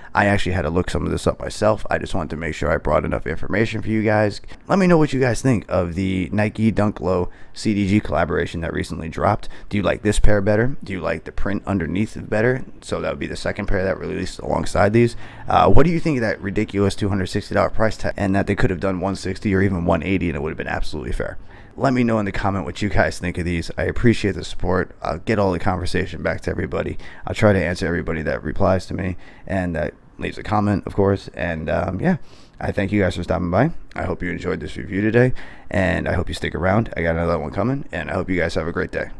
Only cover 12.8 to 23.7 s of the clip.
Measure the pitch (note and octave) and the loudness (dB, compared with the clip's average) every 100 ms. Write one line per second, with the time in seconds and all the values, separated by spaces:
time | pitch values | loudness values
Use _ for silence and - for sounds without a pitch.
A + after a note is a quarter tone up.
12.8 | - E2+ D#2+ D2 D#2+ D2+ F2+ G2 G2+ F#2 | -8 -6 -4 -6 -6 -4 -4 -2 0 2
13.8 | F#2 - E2+ F2 F#2 - - - - E2 | 2 -2 -4 -4 -6 -6 -2 -2 0 2
14.8 | G#2 A2 A#2+ - - - G2+ F#2 E2+ G#2+ | 4 4 4 0 -10 -10 0 4 10 10
15.8 | D#3 E3 E3 C3 A2 - G2+ G2 G#2+ G2 | 10 4 0 0 -2 -2 -2 -2 0 2
16.8 | G2+ - G2+ G2+ F#2 G#2 - G2 F#2 - | 2 2 0 0 -2 -4 0 2 2 4
17.8 | A2 - G2 - G2 G2 F#2+ G2+ F#2+ F2+ | 2 2 -2 0 0 2 0 2 0 0
18.8 | F#2+ F2+ F#2+ F#2+ F#2 F#2 G#2+ F#2 G2 F#2 | -2 -2 -4 -4 -6 -4 0 2 2 2
19.8 | E2+ F2 D#2+ F#2+ E2+ C#2+ D2+ - - - | 0 0 0 0 -2 -2 -6 -6 -4 -2
20.8 | - D#2 A#1+ - - - - - - - | -2 -4 -4 -4 -4 -8 -14 -18 -18 -2
21.8 | C3+ B2+ A#2 A2 G2+ - G2+ G2 D2+ - | 0 2 2 0 0 -2 -2 -2 -6 -4
22.8 | G#2 - D#2+ - F2+ F2+ E2+ E2+ - | 0 2 2 0 -4 -2 -2 -2 -4